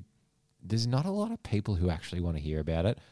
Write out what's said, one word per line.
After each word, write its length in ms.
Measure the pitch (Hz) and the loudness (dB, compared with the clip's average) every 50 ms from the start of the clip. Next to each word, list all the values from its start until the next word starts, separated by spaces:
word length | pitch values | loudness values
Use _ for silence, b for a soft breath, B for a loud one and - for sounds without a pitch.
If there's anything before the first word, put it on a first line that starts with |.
| 92 _ _ _ _ _ _ _ _ _ _ _ | -6 _ _ _ _ _ _ _ _ _ _ _
there's 240 | - 92 113 113 117 | -4 -2 0 0 2
not 180 | 120 127 135 156 | 2 0 0 0
a 60 | 196 | 0
lot 220 | 196 208 208 226 | 0 0 -2 -2
of 100 | 226 - | -4 -6
people 320 | - - 107 104 104 110 98 | -4 -2 0 0 2 2 2
who 160 | 85 90 90 | 2 2 2
actually 300 | 80 80 - - 85 87 | 2 0 -4 -6 -4 -2
wanna 180 | 85 87 82 73 | 0 0 -2 -2
hear 220 | 71 76 76 78 | -2 -2 -2 -2
about 260 | 76 80 82 82 87 | 0 0 0 2 2
it. 100 | 110 127 B B B | 2 0 B B B